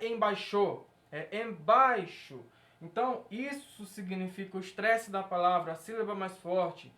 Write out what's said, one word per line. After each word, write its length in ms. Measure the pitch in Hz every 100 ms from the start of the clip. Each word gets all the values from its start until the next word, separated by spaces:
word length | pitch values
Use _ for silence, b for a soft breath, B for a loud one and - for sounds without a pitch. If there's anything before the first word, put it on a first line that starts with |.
embaixo, 800 | 233 226 214 196 - 202 196 107 - _ _
é 300 | 147 151 208
embaixo. 1000 | 226 175 156 240 262 226 180 - - 131 120 b b b
Então, 440 | 165 208 254 233 -
isso 560 | 208 277 285 - -
significa 720 | 202 - 185 190 185 185 190 190
o 40 |
estresse 500 | 180 - 214 226 220
da 100 | 196
palavra, 520 | 190 180 175 180 165
a 20 |
sílaba 400 | 160 - 226 208
mais 200 | 196 185 180
forte. 540 | 170 185 170 - 127